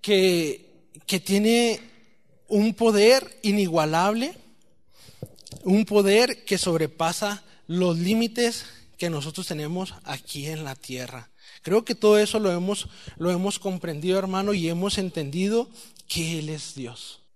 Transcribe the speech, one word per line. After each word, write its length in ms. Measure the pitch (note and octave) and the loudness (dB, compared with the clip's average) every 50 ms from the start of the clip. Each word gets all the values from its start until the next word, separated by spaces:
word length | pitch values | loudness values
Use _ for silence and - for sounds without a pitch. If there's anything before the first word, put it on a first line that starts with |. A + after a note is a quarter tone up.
que, 880 | - G3 G#3 F#3+ F#3 F#3+ F3+ E3+ E3 D3+ B2+ - - - - - _ _ _ - _ | 0 0 2 4 4 4 2 2 0 -2 -4 -6 -10 -20 -20 -20 _ _ _ -18 _
que 140 | - - F3+ | -4 -4 -4
tiene 600 | - - G3 G3 G#3 A3 A#3 A#3 A#3+ A#3 A3 - - - - - - _ _ _ _ _ _ _ _ - | -2 0 0 2 4 4 4 4 2 2 0 -4 -8 -18 -20 -20 -20 _ _ _ _ _ _ _ _ -2
un 260 | G#3 G#3 G#3 A3+ A3 | 2 2 2 2 2
poder 640 | - A#3 A#3 G#3+ G3+ G3+ A3+ B3+ C4+ B3+ - - - - | 2 2 4 6 6 8 8 8 6 4 -4 -16 -4 0
inigualable, 880 | G#3+ G3+ G#3 G3+ F3+ D#3+ E3 D3+ D#3 D#3 E3 F3+ G3+ G#3+ A3+ B3 D4+ F4+ - - - - _ _ _ _ _ _ _ - - - - - - - - - - - - - - - | 0 2 2 2 2 2 0 2 2 2 2 2 2 2 0 -4 -6 -8 -12 -20 -20 -20 _ _ _ _ _ _ _ -20 -20 -20 -20 -16 -16 -16 -16 -16 -20 -20 -20 -20 -8 0
un 220 | F#3+ F#3+ G#3 A3 | 2 2 2 2
poder 580 | - G#3 G#3 G3+ G3 G3 A3 A#3+ B3 - - - | 4 2 4 4 6 6 4 4 2 0 -8 -4
que 140 | - G3+ F3+ | -4 -2 -2
sobrepasa 880 | - F#3 E3 D#3+ D#3+ C#3+ - - E3 E3 F3 - G#3+ G3+ G#3 G3 - - - - - - | 0 0 0 0 0 -2 -2 -2 -2 -2 -2 -2 -4 -4 -4 -6 -10 -20 -20 -20 -12 -6
los 320 | E3 F3+ F#3 F3+ E3+ E3 | -2 0 0 0 0 0
límites 680 | F3 F#3 A3 A3 A#3 A#3 A3+ - A#3+ A#3 A#3 - - - - - - - - - | 0 0 2 0 0 -2 -2 0 0 0 -2 -4 -12 -14 -20 -20 -20 -20 -12 -6
que 140 | - F3 | -6 -4
nosotros 340 | E3 D3 C3+ D#3+ D#3 - F#3 | -4 -4 -6 -8 -10 -10 -8
tenemos 480 | - F3 D3+ D3+ D3+ E3+ F3+ F#3+ F#3 - - - | -8 -8 -6 -6 -6 -6 -6 -6 -8 -12 -18 -12
aquí 440 | - C#3 B2+ - - - C#3+ C#3+ D3+ | -12 -12 -12 -12 -12 -12 -10 -8 -8
en 160 | D#3+ D#3 D#3 | -8 -8 -8
la 120 | C#3 C3+ | -10 -12
tierra. 540 | - - - B2+ B2+ B2+ A#2+ B2+ B2 A2 _ _ _ - - - - | -14 -12 -12 -10 -10 -10 -10 -12 -16 -18 _ _ _ -20 -20 -20 -14
Creo 240 | _ D#3 F3+ A3+ A3+ | _ 0 0 0 2
que 80 | - A#3+ | 0 -6
todo 240 | - - G#3+ G#3+ G#3 | 2 4 6 6 6
eso 220 | G#3 G#3 - A3 | 4 2 0 0
lo 120 | G#3+ G3 | 0 0
hemos, 360 | F3 F3 F3+ F#3+ G3+ G3 - - - - - - - - | 0 0 -2 -2 -4 -4 -6 -12 -14 -18 -18 -18 -10 -4
lo 120 | E3 F3 | -2 0
hemos 300 | F3+ F3 F#3 G3+ G3+ - | 0 0 -2 -2 -4 -4
comprendido, 580 | - G3+ F#3 F3 - E3+ D#3 D3 D3+ F#3 F#3 G3 | -6 -6 -6 -6 -6 -8 -8 -4 -2 0 0 0
hermano, 380 | F#3+ F#3+ F#3+ F#3+ G3 G#3 G#3 | 0 -2 -2 -2 0 0 0
y 140 | F#3+ E3 D#3+ | 0 0 -2
hemos 280 | E3+ E3+ F3+ G3+ - - | -2 0 -2 -2 -2 -2
entendido 720 | F#3+ F#3 - E3+ D3+ C#3 C#3+ F3 F#3 G3+ G#3+ A#3 A#3+ - - - - - _ - - _ | -4 -4 -4 -6 -8 -6 -4 -2 -2 0 0 0 -2 -2 -10 -20 -20 -20 _ -20 -12 _
que 320 | - D#3+ E3 D#3+ E3+ D#3+ | -6 -4 -4 -4 -4 -6
Él 100 | D3+ D3+ | -6 -6
es 240 | D#3 D3+ - - - | -8 -10 -10 -14 -12
Dios. 480 | C3+ C3 A#2 A#2 - - - - - _ _ _ | -12 -12 -12 -14 -14 -16 -18 -18 -20 _ _ _